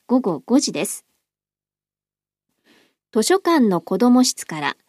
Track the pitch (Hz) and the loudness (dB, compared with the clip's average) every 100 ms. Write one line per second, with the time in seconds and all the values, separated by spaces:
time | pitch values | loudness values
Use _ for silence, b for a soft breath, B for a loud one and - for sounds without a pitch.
0 | - 254 233 156 - 254 233 147 185 - | -2 -2 -2 -6 0 0 0 -6 -8 -10
1 | _ _ _ _ _ _ _ _ _ _ | _ _ _ _ _ _ _ _ _ _
2 | _ _ _ _ _ _ _ _ _ _ | _ _ _ _ _ _ _ _ _ _
3 | _ 220 220 392 359 330 220 175 - 185 | _ -4 0 0 2 2 2 0 -2 0
4 | 247 247 247 - - 156 143 - | 4 4 2 -2 -10 -8 -8 -8